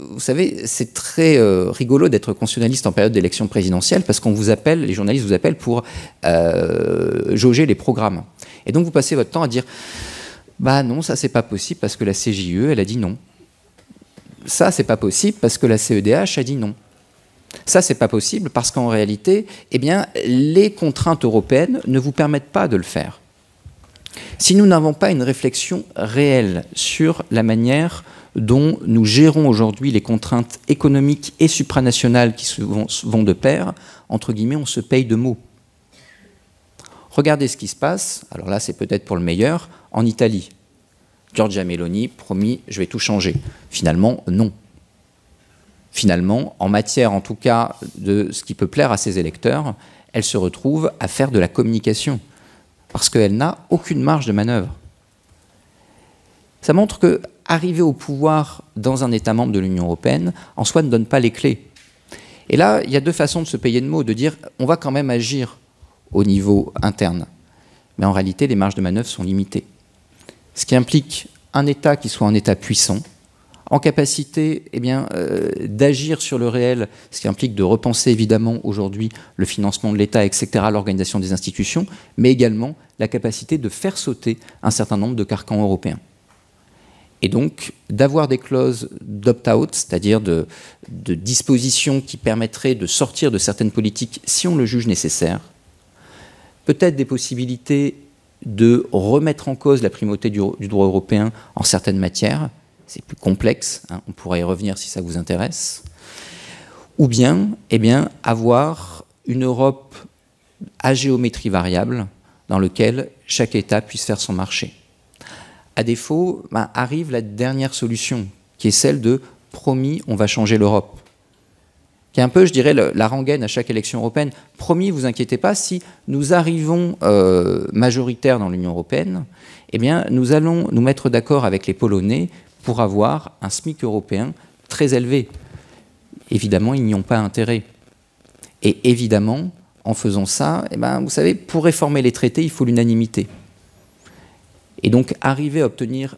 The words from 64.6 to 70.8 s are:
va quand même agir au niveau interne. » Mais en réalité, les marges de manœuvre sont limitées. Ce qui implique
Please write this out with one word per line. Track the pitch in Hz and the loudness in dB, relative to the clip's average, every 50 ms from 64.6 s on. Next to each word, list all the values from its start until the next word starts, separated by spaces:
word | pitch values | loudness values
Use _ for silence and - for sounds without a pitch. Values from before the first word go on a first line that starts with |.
| 127 | 0
va | 131 165 | 0 0
quand | 170 170 143 | 0 0 -2
même | 131 143 143 135 | -2 -2 0 0
agir | 123 120 113 110 135 139 123 113 - _ _ _ _ _ - - _ _ _ - | 0 -2 -2 -2 -4 -4 -4 -6 -8 _ _ _ _ _ -20 -20 _ _ _ -4
au | - 87 101 | 0 2 4
niveau | 104 98 98 95 101 101 98 - - - - | 4 4 2 4 4 4 2 2 0 -4 -4
interne. » | - 104 101 - 104 87 87 87 80 - - _ _ _ _ _ _ _ _ _ _ _ _ - | -2 -2 -2 0 -2 -2 -2 -4 -8 -10 -14 _ _ _ _ _ _ _ _ _ _ _ _ -2
Mais | 95 98 | 0 0
en | |
réalité, | 95 98 95 95 95 - 143 139 | 2 0 0 -2 -2 -2 0 0
les | 123 | 2
marges | 101 98 98 98 | 2 0 0 0
de | - | -2
manœuvre | 98 90 92 107 120 - | -2 -2 -2 -2 -4 -6
sont | - - | -8 -8
limitées. | 92 92 98 98 98 - - - - - _ _ _ _ _ _ _ _ _ _ - - - _ _ _ - | -4 -2 -2 -2 -2 -4 -6 -8 -8 -10 _ _ _ _ _ _ _ _ _ _ -20 -20 -20 _ _ _ -10
Ce | - - | -8 -2
qui | - 135 | 2 2
implique | 127 | 2